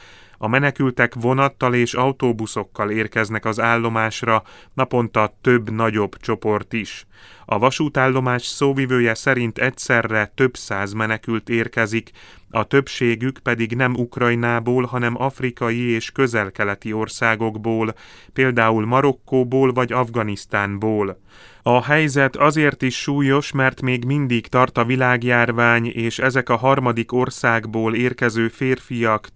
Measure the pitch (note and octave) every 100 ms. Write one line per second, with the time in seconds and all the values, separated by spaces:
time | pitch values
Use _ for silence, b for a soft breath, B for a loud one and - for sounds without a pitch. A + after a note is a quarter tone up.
0 | B B B B A2 B2+ C#3+ C3 C3 B2
1 | A#2+ B2 A#2+ C3 C#3 - B2+ B2 A#2+ B2
2 | C3 C3+ B2+ A2 A2 A2 G2 - G#2 A2
3 | G#2+ A2+ G#2+ A2 A2+ G#2+ A#2 A#2 A#2 A2+
4 | A2 - A#2 A2 - B B - C3 B2
5 | A2+ A2+ G#2+ _ C3 B2 G#2+ A2 A2+ G#2+
6 | G2+ - - A2 G#2+ G#2 G2 A2+ G2 -
7 | - B B B B G#2 B2+ - D3+ C#3+
8 | C3 C3 B2+ B2 - - C#3 C3+ B2+ B2+
9 | A#2 A2+ C#3 B2+ A#2 - B2+ - - A#2+
10 | A2 A2 G#2 - C3 - - G2+ G2+ A2
11 | A2 A2 - A2 A2+ A#2 A2+ - A2 A2+
12 | - B B B B A2+ G#2 C#3 C#3 -
13 | A#2+ A2+ C3 C3 B2+ A2+ A2+ A#2+ B2+ B2
14 | A#2+ B2+ A#2+ A#2+ A#2+ A#2 A#2 B2+ B2 B2
15 | A#2+ A#2 C3 - C3 - A#2 A#2 A#2+ A2+
16 | - - C3 A2+ G2 - G2+ G2+ A2 G#2+
17 | A2 - A#2 A2 A2+ G#2+ A2+ A2+ A2 -
18 | B B B - C3 A#2+ A2+ A2 A2 B2+
19 | C#3 B2+ - C3 B2 C3 C3+ B2+ A#2+ A#2
20 | A#2+ A#2 G#2+ G2 - G#2 G2+ G2+ A2 G#2+
21 | G2 F#2 B B B B A#2+ B2 A#2+ D3+
22 | D#3 C3+ C3+ - D3 D#3 D3 - C3 -
23 | - C#3+ C3+ C#3 - C#3 C3 B2+ B2+ B2+
24 | B2 D3 C3+ A#2 - B2+ B2+ B2+ A#2 B2+
25 | B2+ B2 A#2+ A#2+ A#2+ A#2 A#2+ A#2 A#2 -
26 | A#2 - C3 C3 B2 A#2 C3 C3+ B2+ A2+
27 | A2 B2 B2+ - B2 A2+ A2 A2+ A2+ A2+
28 | B2 A#2+ A#2+ A2+ A2+ - C3 B2+ - A#2+
29 | A2+ G#2+ -